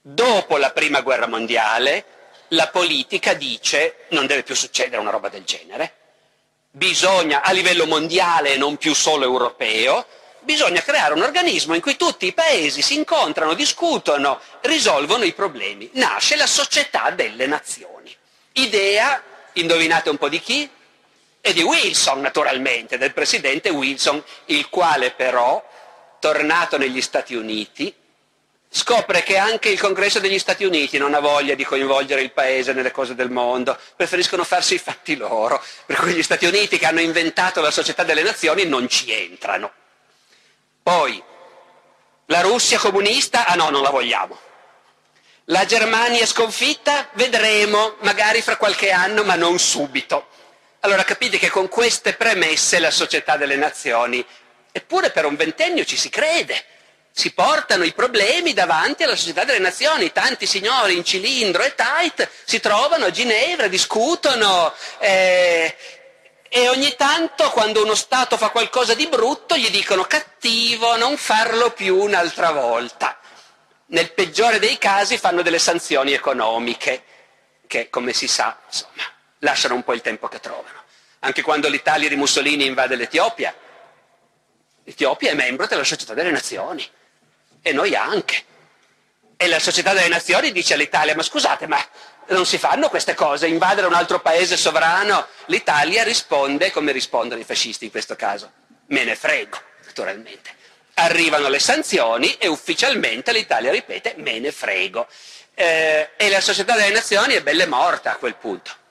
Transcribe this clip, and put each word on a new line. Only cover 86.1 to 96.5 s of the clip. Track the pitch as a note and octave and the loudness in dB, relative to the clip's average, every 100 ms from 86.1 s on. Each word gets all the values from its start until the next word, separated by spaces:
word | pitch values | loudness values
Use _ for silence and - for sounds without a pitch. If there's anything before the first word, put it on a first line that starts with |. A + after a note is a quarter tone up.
delle | A#2 F3 | -4 -2
Nazioni, | C#3 - F#2+ B2 D#4+ - _ _ _ _ _ _ _ | -2 -4 -8 -8 -8 -12 _ _ _ _ _ _ _
e | E3+ | -4
noi | C#3 G3 A#2+ | -2 0 -2
anche. | A#2+ G3+ - - - _ _ _ _ _ _ _ _ _ | -2 -4 -4 -6 -8 _ _ _ _ _ _ _ _ _
E | F3 | 0
la | D#3+ | 0
Società | F3+ F3 F3+ | 0 0 2
delle | G3 F3 | 2 2
Nazioni | E3+ E3 F3 D4 | 0 2 0 2
dice | F#3 - | -2 0
all'Italia: | D3 D3 E3+ D3+ D3+ | 0 0 0 0 0
"Ma | |
scusate, | D#3+ D4+ - - D#3+ | -2 -2 -2 -2 -2
ma | D3+ - - - - - | -4 -4 -14 -20 -20 -2
non | F#3 F3 | 0 0
si | F3+ | 0
fanno | D3 F#3+ D4 | 0 2 0
queste | F3 - | 0 -4
cose, | - D#3 C#3+ E3 | 0 0 0 0
invadere | E3 F3+ G3+ F#3 | 2 2 2 2
un | |
altro | F3 E3+ F3 | 2 2 0
paese | E3+ E3 F3+ E3+ | 2 2 2 2
sovrano?" | F3 D#3 D#3+ F3+ G#3 F#3 - - - | 0 2 2 2 2 0 -2 -16 -4
L'Italia | G3 - D3 D3+ G#3+ | -2 0 2 2 2
risponde | A3 A#3 - D3 C#3 | 0 -2 0 0 0